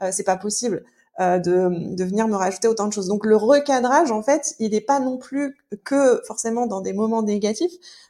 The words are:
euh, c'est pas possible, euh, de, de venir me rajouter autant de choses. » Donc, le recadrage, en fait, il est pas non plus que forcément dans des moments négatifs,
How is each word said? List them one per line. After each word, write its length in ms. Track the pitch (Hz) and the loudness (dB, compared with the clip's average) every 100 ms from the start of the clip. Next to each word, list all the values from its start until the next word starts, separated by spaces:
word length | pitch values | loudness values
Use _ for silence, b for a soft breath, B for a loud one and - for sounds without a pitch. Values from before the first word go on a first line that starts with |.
euh, 80 | 190 | -6
c'est 100 | 190 | -4
pas 140 | 196 185 | -2 -2
possible, 480 | 208 - 240 180 b b b - | -2 -4 -4 -4 b b b -2
euh, 200 | 180 180 | 2 2
de, 540 | 175 180 185 170 - | 2 2 2 -2 -6
de 100 | 180 185 | -6 -2
venir 240 | 208 226 | -2 0
me 60 | 202 | 0
rajouter 340 | 185 190 226 | -2 0 0
autant 180 | 220 208 | 0 -2
de 60 | |
choses. » 140 | 208 185 | -4 -4
Donc, 160 | 208 214 | -2 4
le 100 | 214 | 4
recadrage, 760 | 214 285 285 254 247 285 311 | 6 4 4 0 4 4 2
en 120 | 214 | 0
fait, 320 | 247 302 - - | 0 0 0 -4
il 140 | 220 | -2
est 60 | 214 | -2
pas 220 | - 277 | 0 0
non 160 | 262 254 | 0 -6
plus 400 | - 269 285 - - 208 | -6 -6 -6 -8 -16 -14
que 380 | - 277 269 233 - | -2 2 4 2 -2
forcément 420 | 208 226 233 240 | -8 -4 -2 -2
dans 120 | 190 | -4
des 140 | 190 | -6
moments 300 | 190 220 226 | -2 0 0
négatifs, 500 | 214 208 208 220 349 - B B | 0 0 -2 -2 -4 -6 B B